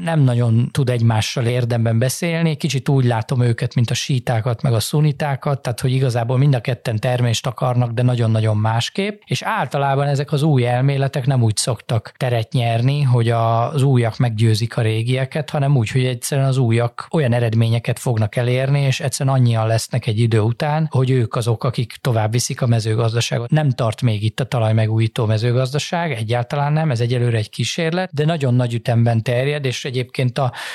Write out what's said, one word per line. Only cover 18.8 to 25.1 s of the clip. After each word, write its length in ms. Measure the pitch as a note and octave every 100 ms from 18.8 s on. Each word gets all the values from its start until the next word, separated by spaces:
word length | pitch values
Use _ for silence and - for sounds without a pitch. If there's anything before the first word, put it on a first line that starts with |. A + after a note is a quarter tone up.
és 200 | C#3 B2+
egyszerűen 360 | C3+ - C3+ C3+
annyian 300 | B2 A2+ A2
lesznek 400 | A2+ - B2 A2+
egy 120 | G#2+
idő 220 | A#2+ A2+
után, 480 | G#2+ A#2 D#3 D3+ D#3
hogy 200 | - B2+
ők 240 | C3 A2
azok, 300 | - A2+ A2+
akik 320 | C3 A#2 A#2 -
tovább 320 | C#3+ A2+ G#2+
viszik 300 | A#2+ - B2
a 40 | B2
mezőgazdaságot. 840 | A#2 A2 A2 A2+ A2+ - B2 A#2+
Nem 200 | D#3 D3+
tart 320 | A#2 A#2+ -
még 200 | B2 G#2+
itt 180 | G#2+ -
a 40 |
talajmegújító 840 | A#2+ B2+ A2 A2 A2 A2+ A2